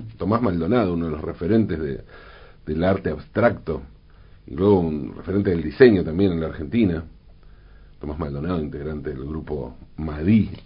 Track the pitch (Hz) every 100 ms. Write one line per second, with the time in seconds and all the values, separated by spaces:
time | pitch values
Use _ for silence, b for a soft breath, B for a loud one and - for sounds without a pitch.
0 | - - 90 113 117 87 82 123 95 85
1 | 82 76 78 82 85 113 101 80 73 58
2 | - b b b b b - 78 90 98
3 | 87 76 - - 117 - - 73 - -
4 | - - - - - 71 101 95 82 76
5 | 58 - - 98 101 82 78 - 127 95
6 | 80 82 98 82 78 76 73 117 101 82
7 | 82 - - - - - - - - -
8 | 73 73 76 71 82 87 76 73 76 76
9 | 73 67 69 78 73 73 60 - - -
10 | 78 76 87 110 - -